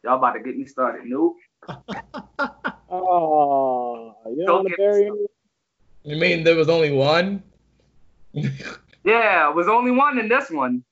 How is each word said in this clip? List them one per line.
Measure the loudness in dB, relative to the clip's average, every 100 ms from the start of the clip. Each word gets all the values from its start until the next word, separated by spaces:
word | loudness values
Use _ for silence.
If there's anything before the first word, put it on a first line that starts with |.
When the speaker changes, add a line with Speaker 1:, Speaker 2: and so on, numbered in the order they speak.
Speaker 1:
y'all | 0 2
about | 2
to | -2
get | -8 -10
me |
started. | -10 -4 -4 -4 -8
Nope. | 0 0 -2 _ _ -18 -16 -12 -14 -12 -16 -16 -8 -8 -8 -14 -14 _
Speaker 2:
Oh, | -6 0 0 2 2 4 2 0 -2 -4 -8 -14 -18 -10
you | -4
don't | 2
Speaker 1:
Don't | 2
Speaker 2:
wanna | 2
Speaker 1:
get | 0
Speaker 2:
bury | 2 4 2
Speaker 1:
me | -2
Speaker 2:
me? | -8 _ _ _ _ _ _ -20
Speaker 3:
You | -8 -2
mean | 0 2
there | 2 2
was | 2
only | 2 2
one? | 2 2 2 0 -6 -12 _ _ _ _ _ -20 _ -14
<laughs> | -6 -6 -6 -12 -16 _ _
Speaker 1:
Yeah, | 0 2 4 2 2
it |
was | 0 2
only | 2 2
one | 2 2 0
in | 0
this | 0 0
one. | -4 -2 -4 -6